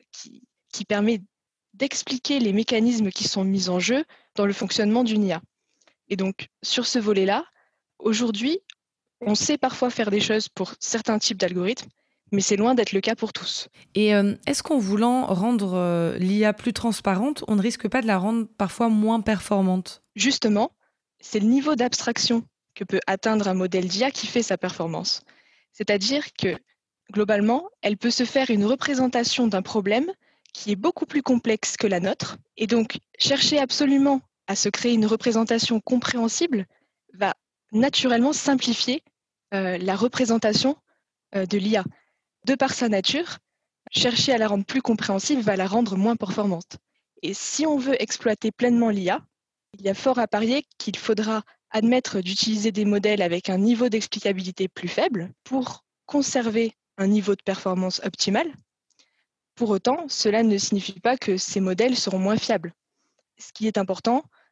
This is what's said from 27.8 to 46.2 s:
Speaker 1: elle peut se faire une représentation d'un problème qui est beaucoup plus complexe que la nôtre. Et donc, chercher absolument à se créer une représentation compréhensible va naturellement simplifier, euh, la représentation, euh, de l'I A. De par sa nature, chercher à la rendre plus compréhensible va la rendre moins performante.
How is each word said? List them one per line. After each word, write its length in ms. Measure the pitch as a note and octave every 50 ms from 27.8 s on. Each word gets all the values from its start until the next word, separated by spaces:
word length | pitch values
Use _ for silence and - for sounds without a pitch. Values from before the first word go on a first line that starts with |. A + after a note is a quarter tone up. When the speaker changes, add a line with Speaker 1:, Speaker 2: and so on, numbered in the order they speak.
Speaker 1:
elle 160 | - G3+ G#3+ -
peut 140 | - A#3+
se 120 | A#3 - B3+
faire 280 | A#3 - C#4 C4 C4
une 120 | A#3 G3+ G3+
représentation 840 | G#3 B3+ C#4 - - C#4+ B3+ C4 B3 - B3 A#3 - - - B3 A3+
d'un 160 | G3 F#3 F#3
problème 460 | - - A3+ F#3+ G3 G#3 A#3 D4 F4 G4 _ _ _ _ _ _ _ -
qui 180 | - - G#3+
est 60 | G#3 F#3+
beaucoup 280 | G#3 E4 F4+ - E4
plus 160 | - - D4+
complexe 540 | B3+ - B3+ A#3+ - A3+ A3 G#3+ - - - -
que 100 | - G#3
la 120 | F#3+ F3
nôtre. 380 | F3 F#3+ - - - - - - - _ _ -
Et 100 | A3 G3+
donc, 320 | A#3 A#3 A3+ A3+ - - - _ _ -
chercher 420 | - - C#4 C#4 - - D4+ D4
absolument 640 | C#4 B3+ - - D4 C#4 C#4 C#4 C#4 C#4+ C#4 C4 - _ _ _ _ -
à 80 | G3
se 140 | - - G#3
créer 240 | G3+ - - A#3+ A#3+
une 140 | A3 G#3+ G#3+
représentation 720 | A3 A3 - B3 A3+ A3+ A3+ A3 A#3 A3+ - - A#3+ A3
compréhensible 840 | - - B3+ B3 A#3+ - - B3 A3+ A3+ - - E4+ F4 C#4 G#3 F#3 - _ _ _ _ _ _ _ _ -
va 200 | F#3 G3+ F#3+ - - _ _ _ _ _ _
naturellement 600 | - G#3+ A#3+ C#4+ C#4 - - B3+ A#3+ A#3 A#3+ C#4 D4+
simplifier, 720 | - - C#4+ C#4 B3+ - - A#3 - - - B3 D#4+ - _ _ _ _ _ _ _ _ - -
euh, 240 | G3 F#3+ F3+ F3+ F3
la 180 | F3+ F#3+ F#3+
représentation, 800 | G3 G#3+ B3 - - C4 G#3+ A3+ A3+ - A3 G#3+ - - C4 D4 - _ _ _ _ _ _ _ _ _ _ -
euh, 100 | G3+ F#3+
de 120 | F3 G3+ G3+
l'I 180 | F#3 G#3 A3
A. 80 | G#3 F#3 - - _ _ _ _ _ _ _ _ _ -
De 100 | G3+ C4+
par 160 | C4+ C4+ C4
sa 160 | C4+ - B3 A#3
nature, 520 | G#3+ G3 F#3+ - - C#4+ F4 - - - _ _ _ _ _ _ _ _ - -
chercher 400 | - - - B3 A#3 A3+ - -
à 60 | C4 A#3
la 100 | A3 G#3+
rendre 160 | G3+ G3+ G3
plus 180 | - - C4+
compréhensible 600 | - - A3+ G#3+ - - G3 F#3+ - - D4+ C4
va 160 | A3 G#3 G3+ F#3+
la 100 | F#3+ F#3+
rendre 300 | G3 A#3 B3 G3+ F#3+ F#3+
moins 180 | G3 A3+ A#3
performante. 600 | A#3